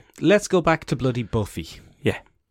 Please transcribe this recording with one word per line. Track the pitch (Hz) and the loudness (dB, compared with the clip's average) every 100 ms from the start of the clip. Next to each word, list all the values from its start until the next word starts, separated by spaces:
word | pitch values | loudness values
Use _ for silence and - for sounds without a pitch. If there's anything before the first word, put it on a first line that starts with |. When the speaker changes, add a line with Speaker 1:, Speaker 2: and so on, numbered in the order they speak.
| - - | -8 -2
Speaker 1:
Let's | 151 202 - | 2 4 4
go | 185 | 2
back | 165 160 - | 2 0 -2
to | 139 | -2
bloody | 127 123 | -2 -2
Buffy. | 113 117 101 - 78 - - _ | -2 -2 -2 -6 -10 -14 -20 _
Speaker 2:
Yeah. | - - - _ _ | -2 -2 -8 _ _